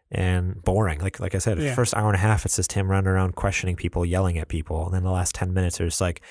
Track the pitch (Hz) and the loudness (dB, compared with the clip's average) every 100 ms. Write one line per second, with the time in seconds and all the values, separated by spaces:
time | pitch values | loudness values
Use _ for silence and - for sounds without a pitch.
0 | - - 92 90 90 - - 95 101 78 | -8 -2 2 2 0 -2 0 2 2 0
1 | 92 - 92 95 117 90 76 127 120 - | -4 -4 -4 -2 0 0 0 0 0 2
2 | 107 98 110 107 101 - 92 104 95 98 | 2 4 4 2 2 -2 -2 -2 0 2
3 | 95 95 95 - 101 98 92 90 - 90 | 2 2 2 0 -2 0 -2 -2 -2 -2
4 | 87 90 95 82 78 85 78 80 85 92 | 0 2 2 0 -4 -6 -4 -4 -2 -2
5 | 92 92 90 - 92 92 90 - 85 - | 0 0 -2 -2 -2 0 0 0 -2 0
6 | 92 87 - | -2 -2 -10